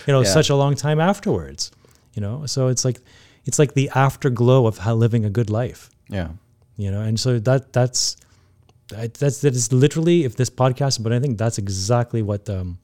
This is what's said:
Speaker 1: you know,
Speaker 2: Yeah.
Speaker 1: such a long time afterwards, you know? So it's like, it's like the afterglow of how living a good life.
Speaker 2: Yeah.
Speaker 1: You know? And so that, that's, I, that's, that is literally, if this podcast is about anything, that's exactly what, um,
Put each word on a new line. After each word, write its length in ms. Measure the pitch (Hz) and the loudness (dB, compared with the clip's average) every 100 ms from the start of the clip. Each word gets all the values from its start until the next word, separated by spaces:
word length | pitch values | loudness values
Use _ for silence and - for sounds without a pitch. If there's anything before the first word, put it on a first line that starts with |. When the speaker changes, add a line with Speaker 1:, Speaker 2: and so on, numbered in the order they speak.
| - | 0
Speaker 1:
you 60 | |
know, 80 | 135 | 4
Speaker 2:
Yeah. 80 | 101 | 4
Speaker 1:
such 180 | 156 147 | 4 4
a 60 | 139 | 2
long 200 | 139 139 | 2 0
time 260 | 147 156 | 0 0
afterwards, 720 | 175 202 220 101 69 69 - - _ _ _ | 0 0 -2 -4 -4 -10 -12 -12 _ _ _
you 80 | 107 | -8
know? 240 | 101 131 139 | -6 -6 -6
So 220 | 135 127 | -2 -2
it's 160 | 123 131 | 0 -2
like, 140 | 117 _ - - _ - | -4 _ -20 -20 _ -4
it's 140 | - | 0
like 140 | 147 | 2
the 160 | 135 139 131 | 2 0 2
afterglow 680 | 135 - 139 117 123 131 113 | 2 0 -2 2 4 6 4
of 120 | 101 | 0
how 160 | 101 113 | -2 2
living 300 | 117 117 104 | 2 2 0
a 40 | |
good 200 | 95 104 | -2 -2
life. 400 | 107 127 - - _ - | -2 -4 -10 -20 _ -8
Speaker 2:
Yeah. 220 | 98 80 85 _ _ _ - | -6 -6 -10 _ _ _ -8
Speaker 1:
You 120 | 98 | -6
know? 100 | 101 | -4
And 180 | 110 110 | -4 -2
so 180 | 131 120 | -2 0
that, 340 | 117 135 - | 0 0 0
that's, 420 | 123 127 - - - _ _ _ _ _ _ - 107 | 0 0 0 -4 -6 _ _ _ _ _ _ -16 -10
I, 120 | 113 | -10
that's, 340 | - 143 - | -2 -2 0
that 140 | 143 123 | 0 0
is 180 | - | 0
literally, 500 | 127 147 165 165 175 | 4 4 2 2 2
if 140 | 131 117 | 2 -2
this 120 | 123 | -4
podcast 380 | - 131 127 139 | 0 0 2 -2
is 80 | 123 | -2
about 120 | 113 | -2
anything, 240 | 120 143 107 | 0 -2 -2
that's 220 | 113 113 | -2 -2
exactly 640 | 101 95 95 120 120 117 | -4 -4 0 0 0 -2
what, 280 | 104 104 - | -2 -4 -4
um, 280 | 95 90 90 | -6 -6 -10